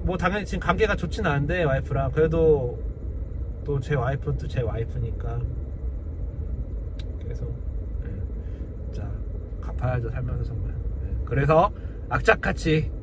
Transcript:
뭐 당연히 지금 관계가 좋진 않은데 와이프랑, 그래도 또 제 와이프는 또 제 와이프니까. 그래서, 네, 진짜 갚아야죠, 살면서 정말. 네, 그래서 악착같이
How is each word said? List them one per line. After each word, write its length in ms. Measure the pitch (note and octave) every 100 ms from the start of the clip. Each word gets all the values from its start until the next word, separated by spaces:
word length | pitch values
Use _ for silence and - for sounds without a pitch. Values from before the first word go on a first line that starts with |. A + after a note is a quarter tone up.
뭐 120 | E3 F3+
당연히 280 | F3+ G#3 G3
지금 160 | F3 -
관계가 300 | F3 A3 G3+
좋진 300 | E3+ - G3
않은데 380 | C#3+ C#3 F3+
와이프랑, 480 | D#3+ C3+ C3 C3+ C3+
그래도 680 | D#3 D#3+ E3 D#3+ C#3+ B2 - - - - - - - - - -
또 120 | C#3
제 140 | - C#3+
와이프는 420 | A#2+ C3+ - C3
또 100 | -
제 140 | -
와이프니까. 800 | A#2 A#2 A#2 B2 A2+ - - C3+ B2 - - - - - - - - - - - - - - - - -
그래서, 220 | - - - - - - - -
네, 80 | - - - - - - - - -
진짜 260 | - - - - - - -
갚아야죠, 500 | - - A#2+ B2 A2+
살면서 360 | A#2 B2+ - -
정말. 260 | - - - - -
네, 60 | - - -
그래서 440 | - C#3+ D#3 G3+ - - - -
악착같이 840 | B2+ - G#3+ - - D#3+ D#3 D3+ -